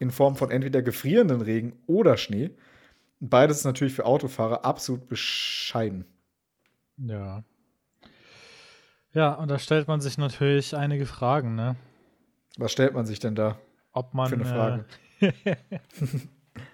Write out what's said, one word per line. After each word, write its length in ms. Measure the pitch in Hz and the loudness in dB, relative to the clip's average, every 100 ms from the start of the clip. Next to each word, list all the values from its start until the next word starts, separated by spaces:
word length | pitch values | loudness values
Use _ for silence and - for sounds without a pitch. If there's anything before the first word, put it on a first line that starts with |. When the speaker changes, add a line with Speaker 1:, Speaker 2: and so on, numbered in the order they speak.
Speaker 1:
in 100 | 127 | -4
Form 240 | - 139 | 4 4
von 160 | 135 135 | 4 0
entweder 320 | 131 135 135 | 0 0 0
gefrierenden 600 | 120 - 135 214 202 123 | 0 -2 2 4 4 2
Regen 320 | 110 113 113 - - | 0 -2 -2 -6 0
oder 300 | 185 180 113 | 4 6 4
Schnee. 340 | - 104 160 - _ _ _ _ _ - | 2 -4 -4 -8 _ _ _ _ _ -14
Beides 380 | - 127 151 147 | 4 6 6 4
ist 60 | |
natürlich 300 | 139 127 139 | -2 0 -2
für 100 | 131 | 0
Autofahrer 600 | 110 143 127 - 113 120 | 0 0 0 -2 -2 0
absolut 420 | 127 - - 127 127 | -2 -2 -4 -6 -6
bescheiden. 1000 | 117 - - - - - 117 110 95 90 _ _ _ _ _ _ _ _ - | -6 -6 -6 -6 -6 -4 -4 -2 -6 -12 _ _ _ _ _ _ _ _ -12
Speaker 2:
Ja. 480 | 123 104 98 98 107 _ _ _ _ _ - _ _ - - - - - _ _ _ | -8 -8 -8 -12 -16 _ _ _ _ _ -20 _ _ -20 -20 -20 -20 -20 _ _ _
Ja, 220 | 156 151 | 2 2
und 140 | 147 156 | 2 -2
da 120 | 139 | -2
stellt 260 | - 156 147 | 2 2 2
man 140 | 151 | 0
sich 180 | 139 123 | -2 -2
natürlich 560 | 143 - 139 143 135 147 | -4 0 2 2 0 -2
einige 300 | 143 143 131 | -2 -2 -4
Fragen, 480 | - 123 147 123 | -2 0 2 0
ne? 220 | 113 120 127 - _ _ _ _ _ _ - | -2 -2 -4 -10 _ _ _ _ _ _ -6
Speaker 1:
Was 140 | 117 | -2
stellt 220 | - 135 | 2 2
man 120 | 127 110 | 2 -4
sich 120 | 107 | -4
denn 160 | 117 | -4
da 240 | 107 107 107 - _ _ | 0 0 -2 -12 _ _
Speaker 2:
Ob 200 | 127 127 | -8 -4
man, 160 | 131 131 | -2 -2
Speaker 1:
für 60 | |
eine 100 | 123 | -2
Frage? 400 | 123 120 113 120 - - _ - | -2 0 0 -2 -6 -18 _ 0
Speaker 2:
äh, 360 | 196 - 202 165 - | 0 2 -4 -4 -6
<laughs> 80 | 185 - - 135 - - _ _ - - | -14 -12 -8 -6 -6 -8 _ _ -20 -18